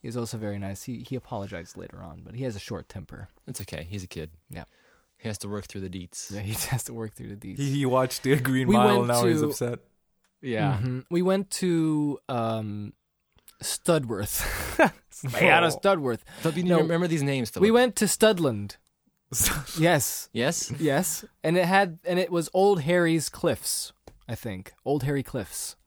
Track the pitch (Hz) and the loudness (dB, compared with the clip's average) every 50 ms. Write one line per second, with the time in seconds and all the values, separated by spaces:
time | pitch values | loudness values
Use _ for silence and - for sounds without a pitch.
0 | _ 123 113 123 117 110 - 113 110 104 101 101 98 98 98 95 - - 123 113 | _ -8 -6 -6 -6 -6 -6 -6 -6 -6 -6 -6 -6 -8 -8 -10 -10 -10 -10 -10
1 | 120 - 131 123 - - - 107 98 98 - 87 85 87 - - 87 87 85 87 | -10 -8 -8 -8 -8 -8 -8 -8 -8 -8 -10 -12 -12 -14 -16 -16 -16 -16 -16 -16
2 | 92 85 76 85 - - 104 117 135 127 110 101 - - 117 87 - _ - 104 | -16 -16 -16 -18 -18 -16 -10 -8 -8 -6 -6 -8 -10 -10 -10 -10 -10 _ -14 -14
3 | 78 - - 67 95 - _ _ _ - - - 101 - - 76 76 87 95 101 | -14 -14 -16 -16 -16 -18 _ _ _ -14 -12 -12 -10 -10 -10 -12 -10 -10 -10 -10
4 | 92 90 - 87 78 76 82 - _ _ - - - _ _ _ _ _ _ _ | -10 -10 -10 -12 -12 -12 -14 -20 _ _ -16 -16 -16 _ _ _ _ _ _ _
5 | _ _ _ _ - 113 107 101 - 101 101 107 98 - - 101 95 92 90 95 | _ _ _ _ -10 -10 -10 -8 -10 -8 -8 -10 -10 -10 -12 -10 -10 -8 -10 -10
6 | 87 82 - - - - 98 87 90 98 110 107 - - - 123 - - 120 113 | -12 -12 -14 -14 -14 -10 -10 -8 -6 -6 -6 -6 -4 -4 -4 -4 -4 -8 -10 -10
7 | 113 110 - - 127 110 101 101 - - - 135 139 139 135 143 139 127 123 131 | -10 -10 -12 -14 -14 -14 -14 -12 -12 -12 -6 -4 -2 -2 0 0 2 2 4 4
8 | 131 127 - - - 170 - 147 127 139 131 131 131 170 202 - - 208 202 - | 2 2 -2 -4 2 2 4 4 4 2 2 2 4 6 6 8 8 8 8 6
9 | 120 120 120 120 120 - 170 156 151 147 143 - 123 120 120 117 _ _ _ _ | 4 4 4 4 4 4 4 4 2 0 0 -2 -4 -4 -4 -6 _ _ _ _
10 | _ _ _ _ _ _ _ _ - 131 117 110 107 143 139 104 117 127 127 127 | _ _ _ _ _ _ _ _ -6 -4 -2 0 2 2 2 0 0 -2 -2 -4
11 | 131 _ 175 170 180 185 190 196 202 190 - - - 180 170 165 160 156 156 151 | -6 _ 0 0 2 2 2 2 0 _ -4 -2 0 2 2 2 2 2 2 2
12 | 147 147 143 - _ - 139 120 113 113 113 110 107 107 104 104 104 101 - _ | 0 0 -2 -4 _ -6 -4 -2 -2 -2 -2 -2 -4 -6 -6 -8 -10 -10 -14 _
13 | _ _ _ _ _ _ _ _ _ - - _ - - - - _ - 170 156 | _ _ _ _ _ _ _ _ _ -20 -20 _ -8 -8 -8 -4 _ 2 2 2
14 | 139 113 113 95 107 - - - - - - - - - - - 320 202 - - | 2 -2 -4 -4 -4 -4 -4 -4 -4 -4 -4 -6 -6 -8 2 4 4 4 4 -2
15 | _ _ - - - 135 117 - - 135 147 165 170 165 156 - - 196 196 175 | _ _ -20 -10 -8 -6 -2 2 4 6 6 6 6 4 0 2 2 2 2 2
16 | 147 127 117 113 - - - - - 165 156 165 175 180 175 165 156 165 170 165 | 2 -2 -2 -4 -6 -14 -18 -4 -2 -2 0 0 2 4 4 4 4 2 2 0
17 | 180 175 160 160 139 139 139 135 120 107 - - 185 214 226 240 247 254 - - | 0 0 0 0 0 0 0 0 -2 -4 0 2 4 6 6 6 4 4 2 0
18 | 220 196 - - 220 214 220 175 165 139 117 104 101 98 - _ _ _ _ _ | 0 0 2 4 4 4 4 4 2 0 0 -2 -6 -8 -12 _ _ _ _ _
19 | _ _ _ _ _ _ 139 120 - - - 151 143 - - 165 156 170 175 151 | _ _ _ _ _ _ -2 0 0 2 0 -2 -6 -8 -2 2 4 4 4 4
20 | 123 - - - - - _ 113 117 143 170 - - - 123 - 165 151 135 147 | 2 0 -4 -8 -10 -8 _ -2 -2 0 0 -2 -6 -6 -6 -2 0 2 2 2
21 | 185 - - - - - _ _ _ 160 165 180 180 170 190 196 202 190 160 165 | 0 0 -4 -6 -8 -14 _ _ _ 0 2 2 2 4 4 4 4 2 -2 -8
22 | _ 175 180 180 185 - 175 170 160 151 _ 185 190 202 202 175 135 151 175 180 | _ -2 0 0 0 2 0 -2 -2 0 _ 4 6 6 4 4 2 2 2 4
23 | 175 165 165 165 143 - - - - 170 127 - - - - - - - - _ | 4 4 2 2 0 -2 -8 -2 0 0 0 0 -2 -6 -4 -4 -6 -8 -12 _
24 | _ - - _ _ - 120 - - 117 98 92 95 - - _ _ 120 139 151 | _ -20 -20 _ _ -12 -12 -10 -8 -10 -10 -10 -12 -16 -20 _ _ -2 -2 0
25 | 135 139 143 139 135 - - 107 101 - - - - - - _ _ | 0 0 -2 -2 -4 -4 -6 -8 -8 -6 -8 -10 -10 -10 -12 _ _